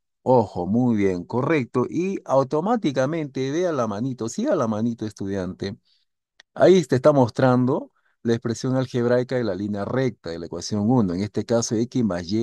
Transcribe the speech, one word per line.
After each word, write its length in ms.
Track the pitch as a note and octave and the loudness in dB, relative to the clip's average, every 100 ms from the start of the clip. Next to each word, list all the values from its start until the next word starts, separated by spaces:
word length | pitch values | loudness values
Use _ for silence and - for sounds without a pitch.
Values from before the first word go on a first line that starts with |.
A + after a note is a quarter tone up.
| _ _ - | _ _ 4
Ojo, 380 | B2+ G#2 F#2 F2 | 4 4 -4 0
muy 300 | A#2 B2 G#2+ | 2 2 2
bien, 280 | G2 F2 | 2 0
correcto. 640 | F2+ A#2 C#3 D#3 A2+ B2 A#2 | -4 -4 0 0 0 -2 -2
Y 320 | D3+ F#3+ F#3+ | -2 -4 -6
automáticamente, 1300 | - C3+ C3+ D3+ G3 A#3+ D#3 C3 C3+ E3 C#3+ C3+ C3+ | 0 0 2 -2 0 -2 -2 -2 -2 -2 -6 -6 -4
vea 200 | D#3+ F3+ | -2 -2
la 140 | C#3 A2 | -2 -2
manito, 420 | G2+ C3 A#2+ A2+ | -2 -6 -6 -8
siga 280 | - C4 F#3 | -4 -2 0
la 100 | A2+ | 0
manito, 400 | G#2+ A#2+ A2+ A2 | -2 -4 -4 -8
estudiante. 720 | - G2 G2 F2+ F2 G2 G#2 _ _ _ _ _ _ _ | -8 -6 -4 -6 -6 -10 -10 _ _ _ _ _ _ _
Ahí 300 | - D3+ F#3 | 4 6 6
te 120 | D#3+ B2+ | 4 4
está 160 | D3+ | 4
mostrando 800 | C#3+ A#2 - C3 B2+ B2+ F3 C#4 _ _ _ | 6 2 4 2 4 2 0 -4 _ _ _
la 120 | A#2 | -2
expresión 420 | A#2 A#2 A2+ C3 C3 | -2 -2 -4 -2 -2
algebraica 600 | B2+ B2+ A#2+ B2 B2+ B2+ | -2 -2 2 2 0 -2
de 80 | |
la 100 | A2 | -2
línea 300 | F#2 G#2 G2+ | -4 -4 -4
recta 460 | G#2 B2+ C3 G2+ E2+ | -4 -2 -2 -4 -12
de 100 | E2 | -10
la 60 | E2+ | -10
ecuación 440 | E2+ - G#2+ G#2+ | -10 -6 -2 2
uno, 240 | C3 F#2+ | 2 2
en 80 | F2 | -2
este 220 | G#2 A2 | -4 -6
caso 320 | G2+ A#2 A2+ A2 | 0 0 0 -2
X 280 | A#2+ C3 | -2 -2
más 200 | G#2+ F2 F2 | -2 -2 -4
Y 80 | A2 | -4